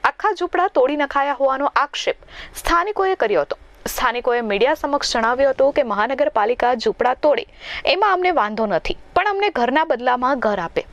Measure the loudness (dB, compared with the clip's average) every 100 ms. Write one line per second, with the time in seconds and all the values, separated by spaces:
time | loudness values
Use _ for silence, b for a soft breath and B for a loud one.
0 | -2 0 -4 -2 -2 0 0 2 0 0
1 | -2 -2 -2 0 0 0 0 0 -2 -4
2 | -6 -6 -12 B B -8 0 0 0 -2
3 | 0 0 0 0 -2 -6 -12 -14 -10 -2
4 | -2 0 0 0 0 2 2 2 -2 -2
5 | -2 0 0 2 2 4 2 2 0 0
6 | -2 0 0 2 0 0 0 0 -2 0
7 | -2 2 2 0 -2 B B B 0 2
8 | 2 2 2 2 0 -2 0 -2 -2 -8
9 | -2 0 0 0 -2 0 0 2 2 0
10 | 0 0 0 0 0 -2 -4 -6 -8